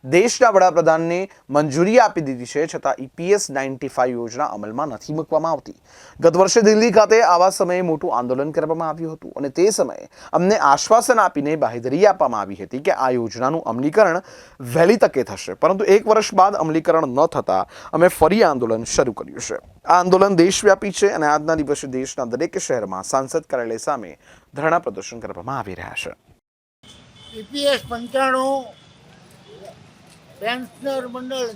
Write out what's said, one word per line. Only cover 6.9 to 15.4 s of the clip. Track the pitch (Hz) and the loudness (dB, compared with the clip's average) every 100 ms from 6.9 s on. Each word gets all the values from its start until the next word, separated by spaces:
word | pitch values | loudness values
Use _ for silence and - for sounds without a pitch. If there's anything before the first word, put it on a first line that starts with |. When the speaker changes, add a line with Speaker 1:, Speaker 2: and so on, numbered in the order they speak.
| 202 | 4
Speaker 1:
ખાતે | 208 220 | 6 6
આવા | 220 175 185 185 | 6 4 4 2
સમયે | 180 180 180 | -2 0 -2
મોટું | 156 180 120 | -2 -2 -4
આંદોલન | 123 127 147 156 | -2 -4 -2 -2
કરવામાં | 151 160 160 | -2 -2 -4
આવ્યું | 156 165 160 | -6 -10 -10
હતું | - - | -14 -10
અને | 139 | -8
તે | 151 196 202 | 2 2 2
સમયે | 127 - - _ - 156 | -2 -4 -16 _ -4 0
અમને | 180 208 147 | 2 4 4
આશ્વાસન | 147 - 226 240 233 | 2 4 2 4 2
આપીને | 190 147 143 156 | 2 0 -4 -2
બાંહેધરી | 120 120 120 190 202 | -2 -4 -4 4 4
આપવામાં | 185 139 110 | 4 0 -2
આવી | 98 98 | -6 -8
હતી | 95 127 175 | -10 -4 -2
કે | - 131 | 0 0
આ | 127 | -2
યોજનાનું | 113 113 127 160 - | -4 -4 -4 -2 -6
અમલીકરણ | 113 143 180 196 170 - - - _ 123 | -4 0 2 2 2 -8 -20 -20 _ -4
વહેલી | 131 170 226 | 2 4 4
તકે | 202 135 117 | 2 0 -4
થશે, | 98 | -8